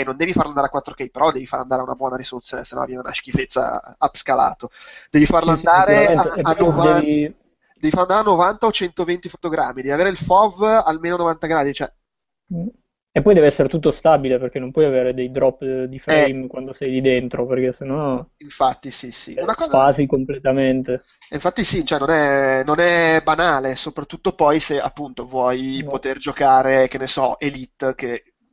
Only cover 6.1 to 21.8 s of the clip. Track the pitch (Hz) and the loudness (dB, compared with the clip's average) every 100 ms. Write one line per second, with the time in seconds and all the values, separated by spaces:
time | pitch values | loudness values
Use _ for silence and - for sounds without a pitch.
6.1 | 165 175 - 165 160 175 147 156 170 151 | 4 2 -2 0 2 2 4 4 4 2
7.1 | 151 147 - _ _ _ _ 151 175 180 | 0 -2 -8 _ _ _ _ -2 0 2
8.1 | 196 214 175 180 214 226 214 180 - 175 | 2 4 4 2 2 0 0 -4 -4 -4
9.1 | 180 175 - 175 160 127 127 131 143 190 | -4 -8 -10 -6 -4 -4 -4 -4 0 0
10.1 | 185 - 185 214 180 214 220 165 160 170 | -2 2 4 4 2 2 2 2 -2 -4
11.1 | 180 170 160 160 160 143 135 - _ _ | -2 -2 -2 -2 0 -2 -4 -8 _ _
12.1 | _ _ _ - 170 185 - _ _ _ | _ _ _ -12 -10 -10 -12 _ _ _
13.1 | - 151 190 151 - 135 165 151 - 160 | 0 4 6 6 4 0 0 -2 0 2
14.1 | 151 135 127 127 139 127 135 151 131 127 | 2 2 -2 -2 -8 -6 0 2 2 0
15.1 | 127 127 131 135 131 135 131 127 131 - | -2 -6 0 0 0 -4 -6 -6 -8 0
16.1 | 156 143 135 127 131 131 131 139 131 131 | 2 2 0 -10 -12 -14 -8 -6 0 2
17.1 | 127 123 139 123 127 127 123 135 143 147 | 0 0 -6 -2 -2 -2 -4 -6 -4 -4
18.1 | 127 127 _ 147 - 131 123 139 - 127 | -4 -8 _ -16 -2 -2 -2 -10 -14 -14
19.1 | - - - 180 226 330 139 139 139 139 | -16 -12 -6 -4 -4 0 4 4 4 0
20.1 | 139 131 139 139 135 131 131 127 127 - | 0 -2 -4 0 2 2 0 -2 -6 -8
21.1 | _ - 151 175 180 190 185 | _ -12 -6 -4 -2 -2 -2